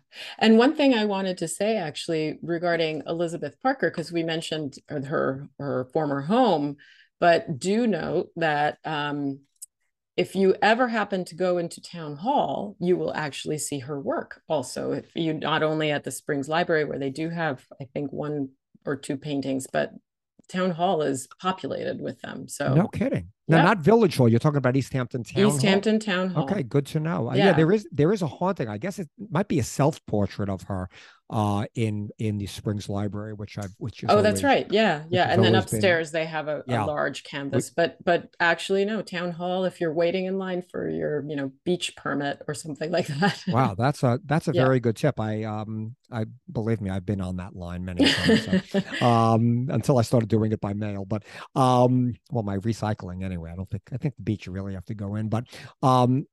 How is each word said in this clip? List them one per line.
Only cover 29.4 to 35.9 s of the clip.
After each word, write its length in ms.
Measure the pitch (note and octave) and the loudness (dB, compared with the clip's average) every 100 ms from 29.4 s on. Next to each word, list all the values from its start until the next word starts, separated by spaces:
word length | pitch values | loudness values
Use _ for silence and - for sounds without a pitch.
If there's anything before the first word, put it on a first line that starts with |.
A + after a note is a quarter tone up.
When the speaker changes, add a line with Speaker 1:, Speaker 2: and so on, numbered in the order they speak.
| G#3 | 0
Speaker 2:
be 120 | E3 | 0
a 40 | |
self-portrait 840 | - - C#3+ - - G#2 G2 - G2+ | -2 2 2 0 -4 -2 0 -2 -4
of 140 | F#2+ | -4
her, 260 | - G2 F#2 - - - _ | -6 -6 -6 -12 -20 -20 _
uh, 340 | A#2 G#2 G2+ A2+ - | 0 0 0 -2 -2
in, 340 | A2 G#2 G#2 - | -2 -2 -8 -6
in 220 | A2 G#2 | -4 -4
the 80 | G2 | -6
Springs 420 | - A2+ G#2 - | -6 -6 -4 -4
Library, 440 | G2+ G#2 G#2 G#2+ | -4 -4 -6 -10
which 240 | G#2+ G#2 - | -12 -12 -10
I've, 140 | G2+ F#2+ | -10 -10
which 240 | A#2+ - | -12 -8
is 60 | - | 2
Speaker 1:
Oh, 140 | G#3 | 4
that's 200 | G#3 G3+ | 4 2
Speaker 2:
always, 120 | C#4 G#3+ - | 2 2 2
Speaker 1:
right. 20 | |
Yeah, 320 | G3+ A3 D3+ | 2 2 2
Speaker 2:
which 40 | D#3+ | 0
Speaker 1:
yeah. 140 | F3+ D#3+ | 0 2
Speaker 2:
has 80 | D#3 | 4
Speaker 1:
And 80 | A2+ | 4
then 80 | F#3+ | 4
Speaker 2:
always 140 | - | 0
been 80 | G#3+ | 0
Speaker 1:
upstairs 340 | G3+ | 2